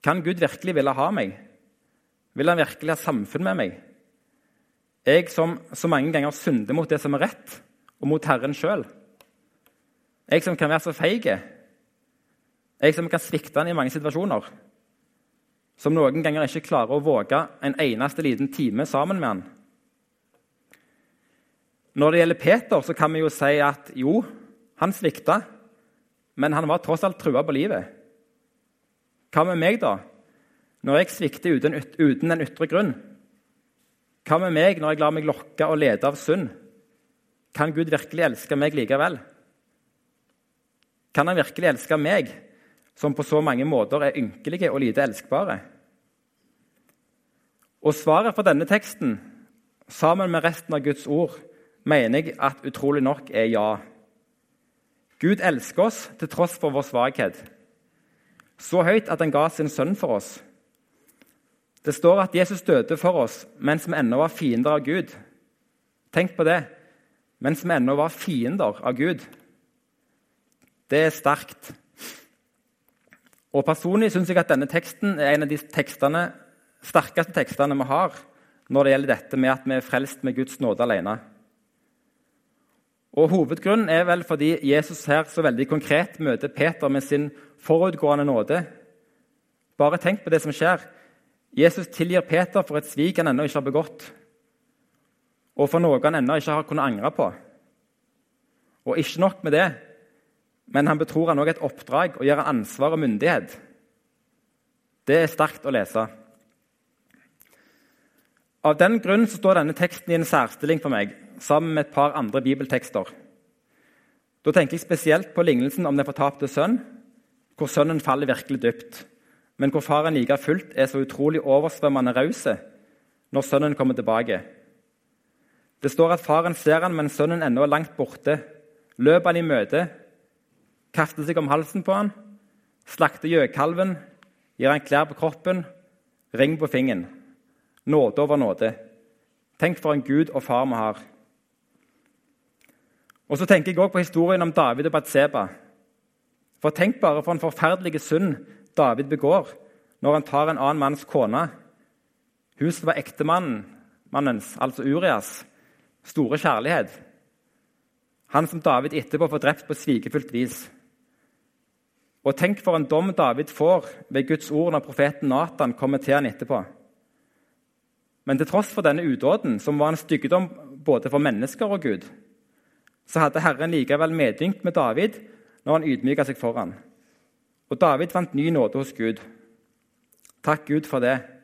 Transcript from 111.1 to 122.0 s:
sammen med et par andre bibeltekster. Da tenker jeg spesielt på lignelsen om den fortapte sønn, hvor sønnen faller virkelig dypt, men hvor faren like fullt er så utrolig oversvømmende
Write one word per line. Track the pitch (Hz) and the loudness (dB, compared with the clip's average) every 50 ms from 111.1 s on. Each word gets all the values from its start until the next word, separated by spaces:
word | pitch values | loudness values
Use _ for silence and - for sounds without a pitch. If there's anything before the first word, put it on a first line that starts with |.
| - - - - - - | -6 -16 -20 -20 -20 -20
sammen | - - 143 156 165 165 | -2 2 2 2 2 0
med | 160 151 143 | -2 -2 -2
et | - - | -2 0
par | 143 143 147 139 151 | 2 2 2 0 -2
andre | 127 107 104 135 120 | -6 -2 -4 -2 0
bibeltekster. | 127 135 135 139 131 135 123 - - - 104 92 - - - - - _ _ _ _ _ _ _ _ _ _ _ _ _ _ _ _ _ _ _ _ _ _ _ | 0 -2 -2 -2 -4 -4 -4 -4 -4 -6 -6 -6 -6 -14 -20 -20 -20 _ _ _ _ _ _ _ _ _ _ _ _ _ _ _ _ _ _ _ _ _ _ _
Da | 151 | 2
tenker | 151 185 156 135 175 | 4 4 2 2 -2
jeg | 170 - | -8 -4
spesielt | - 175 151 - 160 151 170 190 - - | -4 -4 0 4 4 4 4 2 -2 -2
på | - 170 | 0 2
lignelsen | 170 139 120 123 139 - - 175 147 | 2 2 2 0 -2 -2 -2 -2 0
om | 139 | 0
den | 143 139 | 0 -2
fortapte | 143 139 - 139 143 139 - 143 131 | -2 -2 -2 -2 -2 -2 -4 -8 -4
sønn, | - 147 151 190 240 233 - - - - - _ _ _ _ _ _ _ _ _ _ - | -2 0 0 2 0 -2 -2 -8 -20 -20 -20 _ _ _ _ _ _ _ _ _ _ -8
hvor | 156 131 | -6 -2
sønnen | - 151 147 156 165 151 143 | 2 2 2 2 2 -2 0
faller | - 131 139 143 135 | 0 0 0 0 -2
virkelig | 123 - - - 139 127 | -2 -4 -2 -6 -6 -2
dypt, | 120 117 113 - - - - - - - _ _ _ _ _ _ _ _ _ _ | 0 -2 -2 -2 -12 -20 -20 -20 -20 -20 _ _ _ _ _ _ _ _ _ _
men | 139 139 135 | -2 0 0
hvor | 156 | -2
faren | 139 - 147 147 156 165 160 | 0 2 0 2 2 2 0
like | 143 120 - 143 139 | 0 2 2 0 0
fullt | - - 156 185 180 - - | 2 -2 -2 -2 -2 -8 0
er | - 135 | 0 0
så | 135 - 139 | 0 2 -4
utrolig | 135 135 - - 139 151 160 156 | -4 -4 -4 -2 0 0 0 0
oversvømmende | - 139 135 147 151 160 - - - 143 139 135 | 2 4 4 4 4 2 -4 0 0 2 2 2